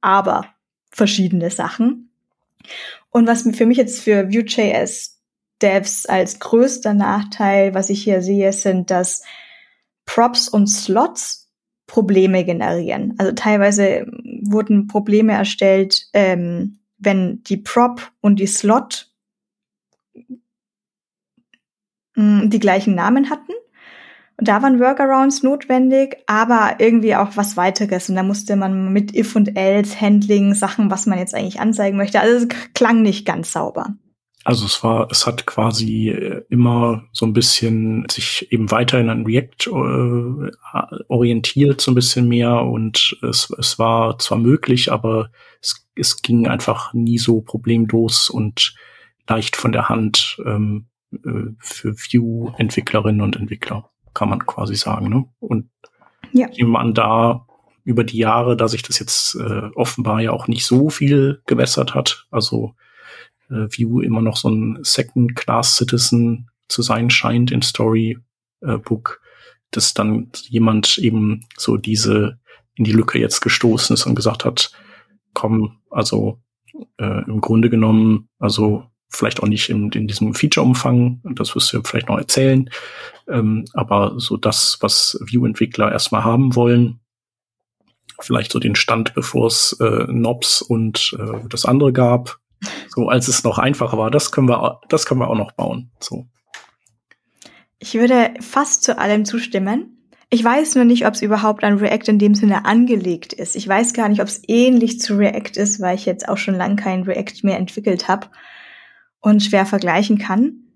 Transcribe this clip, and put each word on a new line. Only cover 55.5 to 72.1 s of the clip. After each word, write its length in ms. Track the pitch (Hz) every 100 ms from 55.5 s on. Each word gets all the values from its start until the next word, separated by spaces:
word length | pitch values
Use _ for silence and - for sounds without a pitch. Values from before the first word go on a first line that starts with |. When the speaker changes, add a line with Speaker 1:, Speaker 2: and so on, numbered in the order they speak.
| 113 - _ _ _ _ _ -
Speaker 1:
Ja. 160 | 254 247
Speaker 2:
ich 80 | -
nehme 200 | 117 117
an, 160 | 120
da 520 | 113 110 113 117 123 _ _ _ _
über 200 | - 117
die 140 | 110 113
Jahre, 380 | 110 117 120 117
da 120 | 113
sich 140 | 113
das 160 | - -
jetzt, 360 | - - - -
äh, 320 | - - 107
offenbar 460 | - 120 - 120 110
ja 120 | 113
auch 160 | - -
nicht 160 | 120 -
so 220 | 127 151
viel 540 | - 143 143 135 139 -
gebessert 480 | 120 - - 127
hat, 320 | - - - _
also, 440 | 120 107 - 110 _ _ _ - - - _ _
äh, 180 | 120 107
Vue 360 | - 113 120
immer 160 | - 113
noch 160 | 113 107
so 120 | 113
ein 300 | 110 110 110
Second-Class-Citizen 1700 | 147 - 123 - 120 120 - 120 120 - 123 120 - 120 117 113 - _ _
zu 140 | -
sein 280 | 113 113 120
scheint 420 | - - 117 123
in 100 | 120
Story, 560 | 127 - 113 113 113 117 _ _ _ _
äh, 160 | 143 110
Book, 420 | - 113 - - _ _ - _ _
dass 240 | - -
dann 360 | - 104 110 117 -
jemand 560 | - 117 110 107 104 -
eben 480 | 117 110 107 107 - -
so 200 | - 110
diese, 640 | 107 107 110